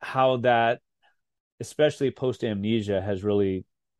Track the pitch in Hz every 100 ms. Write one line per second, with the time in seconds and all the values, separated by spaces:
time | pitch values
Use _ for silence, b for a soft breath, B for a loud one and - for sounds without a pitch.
0 | - 131 131 127 123 117 117 123 _ _
1 | _ _ _ _ _ - 113 - 151 -
2 | 135 - 127 117 120 101 104 113 101 95
3 | 98 95 104 101 98 95 - _ _